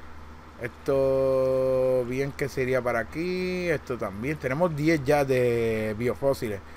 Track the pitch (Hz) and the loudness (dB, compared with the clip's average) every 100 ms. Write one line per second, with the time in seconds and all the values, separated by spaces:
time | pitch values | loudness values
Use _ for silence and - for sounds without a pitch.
0 | - - - - - - 120 - - 139 | -14 -14 -16 -16 -18 -10 -10 -6 0 2
1 | 135 135 135 131 131 131 131 131 131 127 | 4 4 4 4 2 2 2 2 4 2
2 | 120 127 139 127 139 - 127 127 120 117 | 0 -2 -4 -4 -4 -2 0 0 0 0
3 | 113 151 175 185 185 180 175 147 - 120 | -2 -4 -4 -2 -4 -2 -2 -2 -4 -6
4 | 110 95 127 156 131 135 180 151 151 165 | -6 -4 -4 -4 -4 0 0 2 2 2
5 | 131 147 139 127 123 117 113 110 110 107 | 4 4 4 4 4 2 2 0 -2 -2
6 | 120 110 139 135 120 98 - | -2 0 0 0 -2 -6 -10